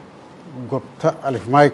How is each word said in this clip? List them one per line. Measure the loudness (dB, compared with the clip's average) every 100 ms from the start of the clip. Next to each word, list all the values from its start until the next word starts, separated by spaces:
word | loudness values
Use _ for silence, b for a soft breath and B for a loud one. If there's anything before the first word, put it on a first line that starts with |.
| -20 -20 -20 -20 -20 -16 -8
Gobta | -8 -10 -4 -4 -2
alif | -4 -6 0
maayg | 4 4